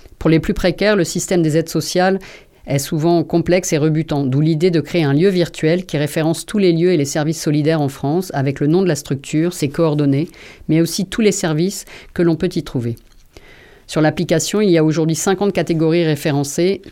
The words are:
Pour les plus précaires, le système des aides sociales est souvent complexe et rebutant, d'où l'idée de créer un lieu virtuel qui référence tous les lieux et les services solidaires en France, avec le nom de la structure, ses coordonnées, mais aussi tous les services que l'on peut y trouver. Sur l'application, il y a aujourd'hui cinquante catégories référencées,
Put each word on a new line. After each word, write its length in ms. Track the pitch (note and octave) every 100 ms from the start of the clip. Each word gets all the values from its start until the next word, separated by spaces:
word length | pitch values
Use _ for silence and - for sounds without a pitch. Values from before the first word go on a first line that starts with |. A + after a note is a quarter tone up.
| - -
Pour 120 | E3
les 100 | D#3+
plus 140 | -
précaires, 420 | - F#3 - G3+ G#3
le 80 |
système 380 | E3+ F3+ - F3+
des 160 | D#3+ D#3
aides 100 | D#3+
sociales 520 | D#3+ D#3 F3+ F#3 F#3+ - - - _ -
est 120 | C#3
souvent 440 | C#3 D#3+ E3 E3+
complexe 480 | D#3+ E3+ E3 F3+ F3+
et 60 | D#3
rebutant, 480 | D#3 D#3 D#3 C#3+ C3+
d'où 160 | C3+
l'idée 300 | D#3 D#3 F#3
de 100 | E3+
créer 240 | C#3+ F3 D3
un 80 |
lieu 160 | C#3+ F#3+
virtuel 560 | F#3 E3 - D#3 F3+ F3+
qui 120 | D3+
référence 480 | D3 E3 D#3 D#3+ -
tous 120 | G#3
les 160 | F#3
lieux 180 | E3 F3+
et 60 | E3+
les 80 | C#3
services 360 | E3 D3+ D#3+
solidaires 380 | E3 D3+ D3 D#3+
en 80 | C#3
France, 420 | - C#3 E3 F#3 C#3+
avec 240 | C3+ C#3
le 80 | D3
nom 140 | F3
de 80 | F#3+
la 60 | D3
structure, 580 | - C3+ - D#3 E3+
ses 160 | F3 D3
coordonnées, 580 | - D#3+ D3 C#3+ C#3 E3 - - - -
mais 140 | D#3+
aussi 240 | E3 - F#3
tous 160 | -
les 100 | G#3+
services 540 | G3 E3+ D3+ F#3 - - - -
que 80 | -
l'on 140 | E3+ D#3+
peut 140 | F#3
y 100 | E3
trouver. 340 | D3+ C3 A#2 A#2 - - - - - - - - -
Sur 120 | D#3+
l'application, 580 | D#3 D3+ E3 D#3+ - G3+
il 100 | G#3+
y 80 | E3
a 60 |
aujourd'hui 320 | D#3 D#3 D#3+ D#3
cinquante 380 | - F#3+ G3+
catégories 500 | F3+ D#3+ E3 D#3+ E3+
référencées, 800 | D#3+ D3 E3 C#3+ C#3+ - F3+ G3 -